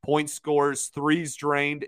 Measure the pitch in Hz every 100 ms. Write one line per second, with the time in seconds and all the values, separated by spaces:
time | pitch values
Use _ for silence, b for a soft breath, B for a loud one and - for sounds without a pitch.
0 | - 147 151 - 151 147 143 131 - -
1 | 147 160 156 - 147 143 143 147